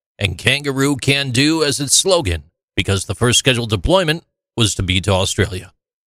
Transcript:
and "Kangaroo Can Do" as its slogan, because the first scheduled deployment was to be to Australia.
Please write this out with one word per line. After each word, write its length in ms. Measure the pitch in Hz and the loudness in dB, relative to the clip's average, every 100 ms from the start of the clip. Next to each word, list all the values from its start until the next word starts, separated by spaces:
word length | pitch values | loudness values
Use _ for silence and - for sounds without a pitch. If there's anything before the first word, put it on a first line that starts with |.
| _ - | _ -6
and 200 | - 87 | -6 -2
"Kangaroo 580 | 120 139 143 131 139 135 | -2 -2 -2 0 0 0
Can 340 | - 139 135 | 0 -2 0
Do" 340 | 120 147 165 | 2 2 2
as 160 | 147 139 | 0 -2
its 140 | 139 | -2
slogan, 500 | - 190 175 110 82 - _ _ - | 0 2 0 0 -6 -8 _ _ -4
because 300 | 95 98 - | 0 0 -2
the 100 | 104 | -2
first 240 | 123 107 | 0 2
scheduled 300 | - 120 117 | 2 2 2
deployment 520 | 104 - 185 156 160 _ _ _ - | 2 2 2 2 -2 _ _ _ -2
was 180 | 107 - | 0 0
to 60 | |
be 180 | 92 92 | 0 0
to 100 | 98 | 2
Australia. 640 | 92 98 - 92 92 85 _ _ _ | 0 0 -2 -4 -4 -14 _ _ _